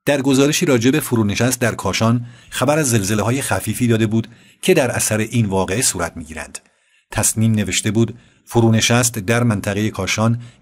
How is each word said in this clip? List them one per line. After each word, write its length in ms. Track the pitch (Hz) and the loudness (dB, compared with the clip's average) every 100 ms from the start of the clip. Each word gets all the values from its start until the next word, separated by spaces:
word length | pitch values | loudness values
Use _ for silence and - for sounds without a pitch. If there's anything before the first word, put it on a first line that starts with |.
| - | -2
در 160 | 143 | 0
گزارشی 440 | 131 135 139 147 165 | 2 4 4 2 2
راجع 260 | 127 117 | 2 2
به 80 | 151 | 0
فرونشست 600 | - 117 104 95 120 123 | 0 0 0 0 -2 0
در 160 | 117 101 | -2 -2
کاشان 500 | 98 90 113 120 120 - - | -4 0 2 0 -2 -16 -14
خبر 300 | - 127 156 | -4 0 2
از 100 | 139 | 2
زلزله‌های 520 | 113 95 110 101 131 | 0 0 -2 -2 -2
خفیفی 460 | 131 95 110 107 123 | -4 -4 -4 -2 0
داده 200 | 113 110 | 2 2
بود 200 | 113 113 - _ _ | 0 -4 -10 _ _
که 120 | - | 0
در 180 | 165 127 | 2 2
اثر 260 | 98 - 107 | -2 -2 -2
این 280 | 107 117 104 | -2 0 0
واقعه 360 | 95 90 98 | 0 -2 -2
صورت 360 | - 95 82 82 | -2 -2 -6 -8
می‌گیرند. 420 | 76 78 73 - _ _ _ _ _ | -14 -14 -14 -16 _ _ _ _ _
تصنیم 400 | - 107 - 110 | -4 -2 0 2
نوشته 400 | 107 95 - 107 | 2 0 -2 0
بود: 260 | 107 113 - _ _ - | 0 0 -2 _ _ -4
"فرونشست 760 | 120 113 110 - 120 123 117 | 2 4 4 4 2 0 -2
در 240 | 95 117 | -2 0
منطقه 460 | 120 104 98 98 107 | 2 0 -2 -2 -2
کاشان 520 | - 95 - 113 117 - - | -4 -4 0 0 0 -4 -10